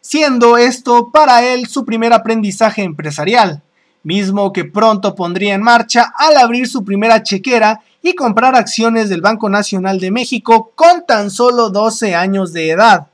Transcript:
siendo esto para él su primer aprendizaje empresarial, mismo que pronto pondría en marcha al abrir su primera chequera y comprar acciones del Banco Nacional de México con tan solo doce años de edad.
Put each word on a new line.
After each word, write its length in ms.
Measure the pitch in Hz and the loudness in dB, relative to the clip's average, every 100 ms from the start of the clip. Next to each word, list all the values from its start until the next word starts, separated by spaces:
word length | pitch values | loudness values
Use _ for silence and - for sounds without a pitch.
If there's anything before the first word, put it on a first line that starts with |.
siendo 560 | - 294 302 254 240 233 | -6 -2 0 2 4 4
esto 540 | 240 240 - 240 240 | 2 0 0 0 2
para 340 | 302 294 240 247 | 2 6 4 2
él 220 | 247 240 | -2 -4
su 180 | - 233 | -8 -6
primer 280 | 226 226 | -4 2
aprendizaje 680 | 233 226 226 208 190 220 208 | 0 0 -4 -4 -2 -2 -2
empresarial, 800 | 190 151 151 147 180 240 196 147 _ _ _ _ | -8 -6 -10 -6 0 2 0 -2 _ _ _ _
mismo 500 | 156 190 190 202 196 | -6 -4 -2 -2 -2
que 140 | 190 156 | -4 -6
pronto 480 | 202 226 208 196 | 0 0 0 -4
pondría 400 | 196 175 180 202 | -6 -8 -4 -4
en 80 | 196 | -2
marcha 500 | 226 233 226 240 226 - | 2 2 2 0 -2 0
al 200 | 311 294 | 2 4
abrir 300 | 240 240 247 | 4 0 -4
su 160 | 254 | -6
primera 380 | 196 196 226 220 | -6 -2 2 2
chequera 600 | 220 196 262 240 214 220 _ _ | 2 -6 -2 0 0 -2 _ _
y 140 | 339 370 | -6 -2
comprar 400 | 247 208 254 254 | -2 0 2 2
acciones 520 | 208 - 226 226 214 | 0 -2 -2 -2 -2
del 120 | 175 | -2
Banco 280 | 185 220 220 | -2 -2 -2
Nacional 500 | 202 208 196 185 190 | -2 -2 -6 -4 -4
de 100 | 185 | -4
México 600 | 220 247 247 - 226 226 | -4 -4 -6 2 2 2
con 320 | - 330 349 349 | 2 4 4 0
tan 240 | 226 208 | -2 -2
solo 400 | 196 247 240 226 | 0 0 2 -2
doce 460 | 196 220 220 220 170 | 0 -2 -2 -4 -2
años 380 | 185 196 185 | -2 -2 -4
de 180 | 165 160 | -4 -4
edad. 340 | 165 226 185 147 | 2 4 4 -2